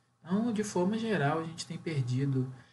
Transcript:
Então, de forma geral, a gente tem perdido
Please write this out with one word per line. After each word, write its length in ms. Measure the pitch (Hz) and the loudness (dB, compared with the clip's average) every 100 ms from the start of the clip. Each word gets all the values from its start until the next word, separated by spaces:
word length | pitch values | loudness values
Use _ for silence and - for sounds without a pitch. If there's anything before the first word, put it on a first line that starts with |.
| _ _ | _ _
Então, 340 | 156 196 240 | -2 0 2
de 100 | 208 | 0
forma 320 | 208 180 180 226 | 0 0 2 0
geral, 440 | 226 185 143 160 | 0 2 2 2
a 40 | |
gente 220 | 165 - - | -2 -8 -10
tem 120 | 165 | -8
perdido 760 | - 151 120 127 139 131 131 - - | -4 -2 0 0 2 0 -2 -6 -18